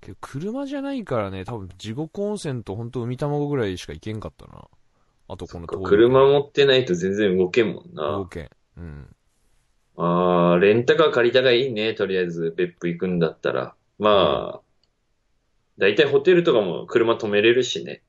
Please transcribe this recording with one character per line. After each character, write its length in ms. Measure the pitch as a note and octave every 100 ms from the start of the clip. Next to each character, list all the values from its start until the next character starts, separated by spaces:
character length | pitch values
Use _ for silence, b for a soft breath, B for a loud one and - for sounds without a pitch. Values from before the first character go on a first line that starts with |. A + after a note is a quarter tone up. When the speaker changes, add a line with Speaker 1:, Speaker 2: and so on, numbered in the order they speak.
Speaker 1:
け 120 | -
ど 60 | -
車 460 | - C#3 F#3 B3 C#4
じ 100 | C#4+
ゃ 60 |
な 120 | C#4
い 100 | C#4
か 140 | G3+ B2
ら 120 | G2
ね、 140 | F#2+
多 140 | F#2 A#2+
分 100 | F#2+ F2+
地 140 | G#2
獄 320 | A2 D#3+ -
温 100 | G3+ G#3
泉 280 | E3 B2+
と 100 | G#2+
ほ 80 | G2+
ん 80 | A#2
と 120 | B2+
海 160 | A#2 B2+
卵 280 | D3 D3 C#3+
ぐ 80 | C#3+
ら 100 | G#2+
い 120 | F2+
し 80 | -
か 60 |
行 100 | D#2
け 100 | G#2+
ん 60 | A2
か 120 | E2+
っ 20 | _
た 100 | G1+
な。 200 | G1+ G1+ _ _ _ _ _ _
あ 80 | F#2
と 100 | F2
こ 140 | F2
の 80 | E2+
通 80 | F2
り。 0 |
Speaker 2:
そ 40 |
っ 20 |
か、 40 | F#2
車 360 | G2+ A#2+ C3 C#3
持 140 | C#3+
っ 100 | C#3
て 160 | - C#3
な 80 |
い 120 | C3 B2+
と 80 |
全 200 | F2+ F#2+
然 240 | G2 G#2+ F#2
動 120 | F2+
け 120 | A#2+
ん 100 | -
も 100 | -
ん 120 | -
な。 160 | - D2+
Speaker 1:
動 140 | D2+ F#2
け 160 | E2+
ん。 80 | D2 _ _ -
う 20 |
ん。 340 | E2+ D2 C2+ _ _ _ _ _ _ _ _ -
Speaker 2:
あ 580 | E2+ F2 F2+ F2 F2 F2
ー、 20 |
レ 120 | G2
ン 140 | A2+ B2
タ 100 | D#3
カ 120 | D#3
ー 40 |
借 160 | B2+ A#2+
り 60 |
た 80 | B2+
が 100 | C3
い 140 | A#2+ C3+
い 40 |
ね、 220 | A2 A2
と 140 | A2 G2
り 120 | F#2+
あ 40 |
え 40 | F2
ず、 280 | E2+ E2 E2
別 180 | F2+ -
府 80 | F2
行 100 | E2+
く 100 | F#2
ん 100 | F2+
だ 100 | D#2+
っ 100 | -
た 140 | D2+
ら。 220 | B1+ B1+ - _ _
ま 100 | G#2
あ、 460 | G#2 E2 C2 G1+ G1+
Speaker 1:
う 40 |
ん。 20 | _ _ _ _ _ _ _ _ _ _ _ _
Speaker 2:
大 180 | G2
体 120 | G2+ C#3+
ホ 140 | C#3
テ 120 | -
ル 100 | F3+
と 120 | E3+
か 80 | B2
も 240 | G2 D2 -
車 300 | B2 A2+ A2+
止 120 | A2
め 140 | G2+
れ 100 | A2
る 100 | A#2+
し 220 | B2 -
ね。 180 | - D2